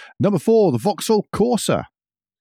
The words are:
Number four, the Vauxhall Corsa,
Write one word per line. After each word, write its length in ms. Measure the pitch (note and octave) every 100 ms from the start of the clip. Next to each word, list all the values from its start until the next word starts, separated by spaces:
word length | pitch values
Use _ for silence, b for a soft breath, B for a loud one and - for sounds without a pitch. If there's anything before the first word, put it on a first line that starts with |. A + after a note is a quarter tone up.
| B B
Number 200 | E3 G#3
four, 320 | - A3+ G3+
the 60 | A#2+
Vauxhall 500 | D3 G3+ - G#3+ -
Corsa, 520 | - A3+ A#3+ - G#2 - _ _ _ _ _